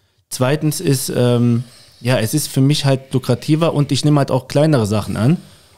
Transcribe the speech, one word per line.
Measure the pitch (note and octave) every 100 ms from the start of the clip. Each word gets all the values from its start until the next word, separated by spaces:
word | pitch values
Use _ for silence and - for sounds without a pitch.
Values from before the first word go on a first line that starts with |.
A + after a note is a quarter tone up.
| _ _ -
Zweitens | - B2+ D3+ D3+ -
ist, | D#3+ C3 -
ähm, | C3 B2 A#2+ A#2+ A#2+ B2 - - -
ja, | A#2 B2
es | A2
ist | D3+ -
für | C#3
mich | C3+ D3
halt | C#3 C3+ -
lukrativer | C3 - A#2+ - D#3 E3
und | C#3+ C#3
ich | C3
nehme | D3+ D3
halt | C3+
auch | B2+ -
kleinere | C#3+ D#3 C3+ G2+
Sachen | G#2+ G2 F#2
an. | A#2 F3 - - _